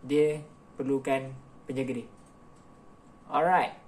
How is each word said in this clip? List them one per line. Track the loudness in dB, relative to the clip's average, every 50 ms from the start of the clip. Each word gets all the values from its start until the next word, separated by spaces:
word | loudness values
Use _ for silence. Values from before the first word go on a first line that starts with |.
dia | -2 2 4 4 4 4 2 -2 -8 -14 -20 -20 -20 -20 -10
perlukan | -8 -2 0 0 0 0 0 -2 -2 -2 -6 -12 -14 -18 -20 -20 -20 -12 -8
penjaga | -4 -4 -4 -4 -4 -6
dia. | -8 -10 -18 -20 -20 -20 -20 -20 -20 -20 -20 -20 -20 -20 -20 -20 -20 -20 -20 -20 -20 -20 -20 -20 -14 -2
Alright. | 0 2 4 4 4 4 2 0 -6 -14 -20